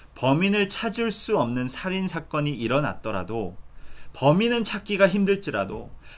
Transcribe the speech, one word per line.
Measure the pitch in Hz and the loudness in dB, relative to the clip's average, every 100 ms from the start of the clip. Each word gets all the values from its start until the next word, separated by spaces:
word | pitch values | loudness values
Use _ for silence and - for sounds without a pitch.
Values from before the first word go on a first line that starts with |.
| - | -20
범인을 | - 127 147 196 208 202 | -2 2 4 4 2 0
찾을 | - 226 214 233 | -2 -4 0 0
수 | - - 202 | 0 2 2
없는 | 120 123 127 | 2 0 -4
살인 | - 190 185 190 | -4 -4 -2 -2
사건이 | 170 - 151 147 | -4 -4 -2 -2
일어났더라도, | 127 113 135 139 90 113 101 90 113 92 90 - - - - - | -2 0 0 0 -2 -4 -4 -4 -4 -4 -8 -14 -14 -12 -10 -12
범인은 | - 135 170 233 240 | 2 4 6 4 2
찾기가 | 214 208 - 196 190 | -2 -4 -4 4 6
힘들지라도 | 202 196 196 - 107 98 107 - - - | 6 4 2 0 -4 -4 -6 -12 -16 -18